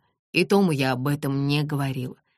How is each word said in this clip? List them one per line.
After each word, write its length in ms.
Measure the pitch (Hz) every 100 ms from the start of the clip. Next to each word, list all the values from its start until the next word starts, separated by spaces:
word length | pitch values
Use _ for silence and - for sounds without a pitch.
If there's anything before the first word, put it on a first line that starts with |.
| _ _ _
и 120 | 160
Тому 260 | 185 196 190
я 220 | 143 131
об 160 | 127 139
этом 380 | 147 143 139 139
не 180 | 147
говорила. 520 | 147 143 139 131 127 - _